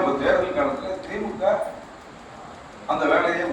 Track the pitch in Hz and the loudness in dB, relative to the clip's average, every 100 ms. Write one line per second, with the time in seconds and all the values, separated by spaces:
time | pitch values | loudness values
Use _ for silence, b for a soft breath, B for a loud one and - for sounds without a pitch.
0 | 151 139 165 180 - - - - - 190 | 6 2 4 4 4 2 2 0 -4 -6
1 | - 208 214 - 190 208 - - - - | -6 -4 -4 0 2 2 0 -8 -14 -18
2 | - - - - - - - - - 151 | -18 -18 -18 -16 -16 -16 -16 -12 -4 0
3 | 147 139 - - - | 4 4 4 2 0